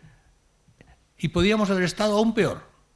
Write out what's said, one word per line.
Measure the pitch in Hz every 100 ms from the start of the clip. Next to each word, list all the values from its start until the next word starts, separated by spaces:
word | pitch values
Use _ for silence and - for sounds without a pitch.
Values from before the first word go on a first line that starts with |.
| - - _ _ _ _ _ - - - _ -
y | 160
podíamos | 175 190 214 202
haber | 190
estado | 180 - 214 208
aún | 226
peor. | 226 156 - - _ _